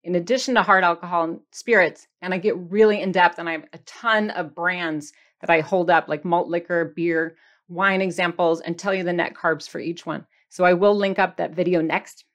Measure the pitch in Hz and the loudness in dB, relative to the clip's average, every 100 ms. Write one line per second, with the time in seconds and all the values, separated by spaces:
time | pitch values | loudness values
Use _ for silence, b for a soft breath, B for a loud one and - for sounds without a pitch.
0 | 170 180 175 254 269 233 180 190 180 170 | -2 -4 0 -2 2 0 4 4 4 0
1 | 175 175 165 165 _ - - 220 170 - | -2 -2 -2 -6 _ -14 2 4 4 -2
2 | _ _ 180 185 196 175 175 202 214 208 | _ _ -6 -2 -2 -4 -4 4 4 4
3 | 190 180 175 170 170 160 - 127 - - | -2 2 2 2 -8 -8 -12 -20 -20 -8
4 | 233 214 214 - 160 - 175 180 170 156 | 0 0 0 -6 -8 -4 -4 -2 -4 -6
5 | 147 b b b - 165 156 185 170 165 | -10 b b b 2 2 2 0 4 2
6 | - 151 175 170 160 170 170 175 156 175 | 2 -6 -2 -2 0 -6 -2 -4 -4 -4
7 | 170 160 165 165 b b _ 175 196 190 | -2 -2 -4 _ b b _ -2 0 2
8 | 190 160 175 170 170 165 - 170 202 190 | -2 -2 -4 0 0 0 -4 -6 -4 -2
9 | 175 175 - - 170 151 - - 127 170 | -2 -2 -4 -2 -2 -2 -6 -10 -10 -10
10 | - 151 - _ _ - 180 180 202 208 | -10 -12 -12 _ _ 0 2 4 4 2
11 | 196 190 180 - 165 160 170 175 160 170 | 0 0 -2 -2 -6 -2 0 0 0 -4
12 | - - _ | -6 -20 _